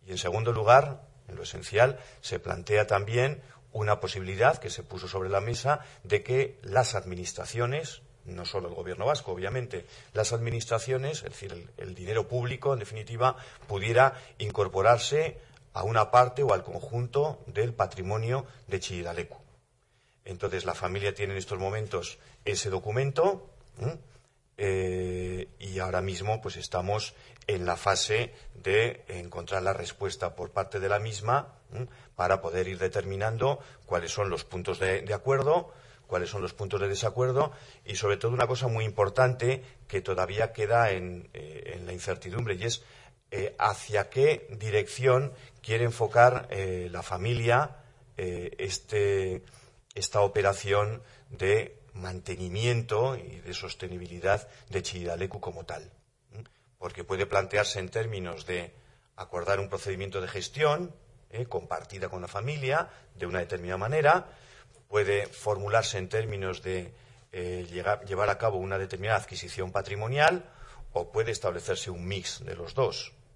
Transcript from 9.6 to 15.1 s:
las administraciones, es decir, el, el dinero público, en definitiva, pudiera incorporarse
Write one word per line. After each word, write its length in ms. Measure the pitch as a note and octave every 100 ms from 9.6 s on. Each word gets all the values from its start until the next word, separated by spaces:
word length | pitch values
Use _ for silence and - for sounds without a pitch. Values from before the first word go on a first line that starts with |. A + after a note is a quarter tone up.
| A#2+ F2+ - - -
las 200 | A2 G#2+
administraciones, 920 | A#2 A#2 A2+ - A2+ C3 C3 C3+ D#3
es 60 | -
decir, 220 | - G2
el, 160 | F2 E2+ -
el 160 | F#2 F#2
dinero 320 | F#2 A2 G2+
público, 440 | B2 B2 B2+ C#3
en 60 | C3
definitiva, 580 | G#2 A2 G#2 A#2 B2+ - - - -
pudiera 480 | G2+ G#2+ A#2 C3+ - - -
incorporarse 1000 | G#2 G#2 F#2+ F#2+ G#2 A#2+ -